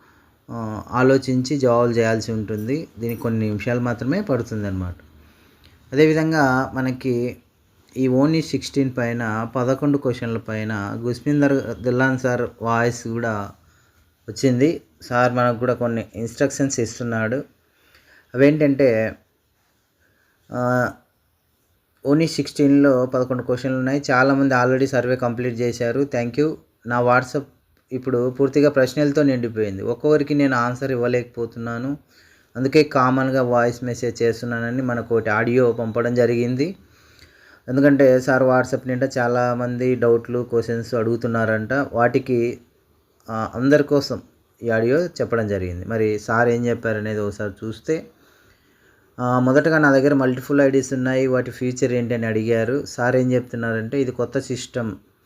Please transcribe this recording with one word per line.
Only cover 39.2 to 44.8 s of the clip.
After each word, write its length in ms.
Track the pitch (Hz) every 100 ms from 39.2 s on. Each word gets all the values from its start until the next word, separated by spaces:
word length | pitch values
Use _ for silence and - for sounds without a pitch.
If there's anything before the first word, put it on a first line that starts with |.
| 120 123 123 120 123 123 127
డౌట్లు, 520 | 127 120 117 117 123 117
క్వశ్చన్స్ 440 | 117 113 117 113
అడుగుతున్నారంట. 800 | 123 113 117 120 113 110 110 107
వాటికి, 880 | 135 139 113 120 131 131 120 120 - _ _ _ _ _ _ -
ఆ, 220 | 110 107
అందరి 280 | 113 135 147
కోసం 400 | 143 143 139 113 - _ _ _
ఈ 80 | 117
ఆడియో 360 | 113